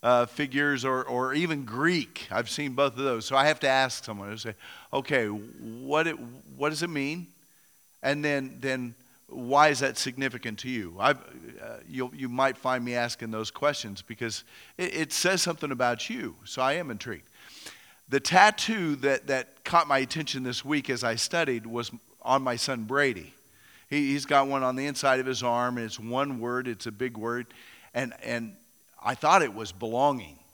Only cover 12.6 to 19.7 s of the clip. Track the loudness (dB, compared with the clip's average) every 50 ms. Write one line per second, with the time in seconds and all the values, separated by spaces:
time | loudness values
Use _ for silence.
12.6 | -2 -2 0 0 -2 -2 0 0 0 -2 -2 -6 -6 -6 -4 -4 -4 -6 -6 0
13.6 | 2 2 2 0 -6 -10 -10 -12 -12 _ -10 -6 -6 -6 -6 -8 -12 -14 -20 -20
14.6 | -20 -18 -8 -6 -6 -4 -2 -4 -4 -2 -2 0 2 2 2 2 0 -2 -2 -4
15.6 | -4 -6 0 2 2 2 2 0 -4 -8 -6 -8 -8 -8 -10 -12 -16 -12 -4 0
16.6 | 0 0 0 0 -4 -6 -10 -10 -8 -10 -10 -12 -12 _ _ -20 -20 -20 -20 -18
17.6 | -18 -18 -18 -18 -20 -20 -20 _ _ 0 0 0 2 6 8 8 8 8 8 4
18.6 | -2 -2 0 0 2 0 0 2 2 2 2 2 0 -2 -2 -2 -2 -6 -12 -14
19.6 | _ 4